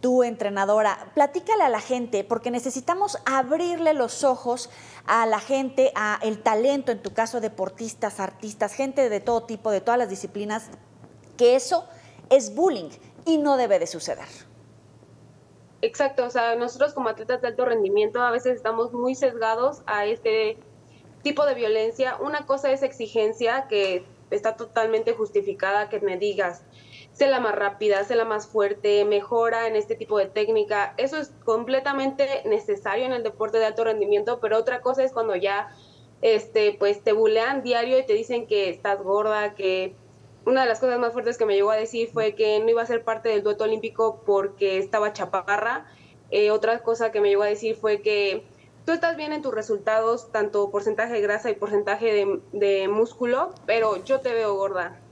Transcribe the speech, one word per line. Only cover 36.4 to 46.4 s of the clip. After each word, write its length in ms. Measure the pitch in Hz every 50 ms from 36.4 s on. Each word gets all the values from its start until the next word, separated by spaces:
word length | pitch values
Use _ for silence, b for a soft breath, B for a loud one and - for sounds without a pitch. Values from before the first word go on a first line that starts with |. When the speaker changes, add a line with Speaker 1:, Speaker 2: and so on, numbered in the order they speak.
| 214 - - 220 214 208 202
Speaker 2:
pues, 280 | - 202 202 208 208 -
te 80 | 226 214
bulean 500 | 214 220 220 220 220 226 254 277 277 240
diario 380 | 247 240 233 233 247 262 262
y 60 | 262
te 80 | 254 214
dicen 340 | 214 226 226 247 240 233 -
que 200 | 214 202 196 185
estás 320 | 170 - - 208 202 196
gorda, 540 | 196 185 196 208 214 220 214 214 208 208 202
que 400 | - 196 185 185 185 185 190 190 - - - - - - - - - -
una 180 | - 254 269 262
de 60 | 240
las 120 | 220 -
cosas 180 | 262 254 247 240
más 140 | 247 233 233
fuertes 260 | 247 220 233 233 -
que 80 | 226
me 80 | 214 202
llegó 160 | 196 196 208
a 60 | 220
decir 340 | 214 220 226 - 233 226 226 -
fue 220 | 233 220 220 214
que 240 | 214 220 214 214 214
no 100 | 220 226
iba 140 | 233 233 226
a 40 |
ser 180 | 226 240 233 233
parte 240 | - 226 220 - 233
del 160 | 220 208 202
dueto 180 | 208 208 208 214
olímpico 600 | 214 220 220 226 226 - - 226 220 220 - -
porque 520 | - 202 196 190 196 196 - 202 196 190 185
estaba 340 | 196 190 - 214 208 214 208
chaparra. 720 | - 196 175 - 190 180 - 208 208 214 226 247 - - B B B B B B B - -
Eh, 200 | - 202